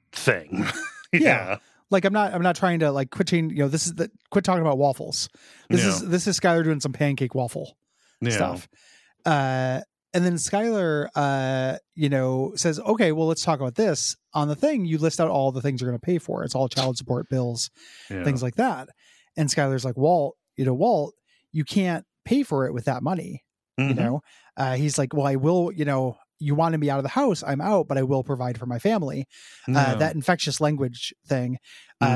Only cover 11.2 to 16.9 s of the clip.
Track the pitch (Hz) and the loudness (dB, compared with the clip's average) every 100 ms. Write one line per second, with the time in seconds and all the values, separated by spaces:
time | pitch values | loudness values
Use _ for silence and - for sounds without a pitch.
11.2 | 143 135 131 131 131 - - - 147 135 | 0 0 0 -2 -2 -4 -10 -2 0 2
12.2 | 131 131 135 - 175 151 - 220 185 156 | 0 0 -2 -2 -2 0 0 2 2 2
13.2 | 160 160 175 143 127 120 214 147 - - | 0 0 0 0 -2 0 0 0 -4 -8
14.2 | _ 156 147 147 294 285 175 156 160 - | _ -2 -2 0 0 2 0 0 0 2
15.2 | 165 143 135 131 135 127 123 120 - 175 | 0 2 0 0 -2 -2 -2 -4 -2 -2
16.2 | - - 127 131 131 - 131 | -2 -6 -4 -2 0 0 -2